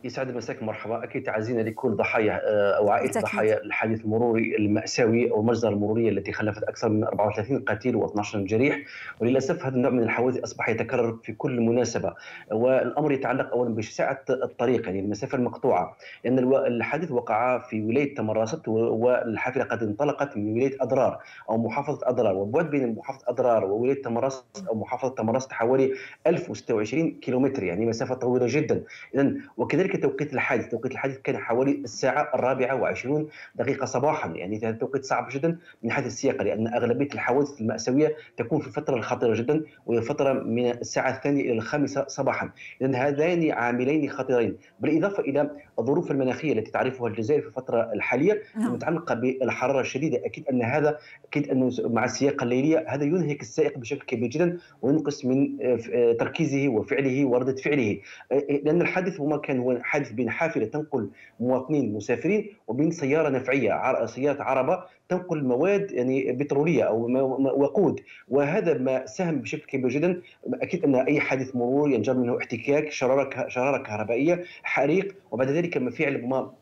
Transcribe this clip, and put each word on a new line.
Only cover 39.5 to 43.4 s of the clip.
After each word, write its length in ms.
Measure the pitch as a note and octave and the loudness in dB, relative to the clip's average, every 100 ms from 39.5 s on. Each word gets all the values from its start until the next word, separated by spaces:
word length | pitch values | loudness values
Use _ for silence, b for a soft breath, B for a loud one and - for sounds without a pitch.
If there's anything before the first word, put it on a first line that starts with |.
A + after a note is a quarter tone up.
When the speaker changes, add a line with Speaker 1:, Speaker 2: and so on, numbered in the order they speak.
| D3+ D#3 B - | 0 -2 B -2
Speaker 1:
وهي 160 | A#2 | 0
فترة 300 | - D3 C3+ | 0 0 2
من 380 | B2+ - A#2 B2 | 2 0 0 0
الساعة 460 | A#2+ - - B2+ B2 | -2 -4 -2 -2 -2
الثانية 240 | C#3+ C#3+ | 0 0
إلى 100 | B2 | 2
الخامسة 520 | A2+ A2 D3 C#3 C#3 - | -2 0 0 0 -2 -4
صباحًا. 420 | - C3 - - - B B | -2 -2 -2 -4 -10 B B
إذن 120 | C3+ | 0
هذان 560 | B2+ C#3 C#3+ D#3+ F3 | 2 2 2 2 2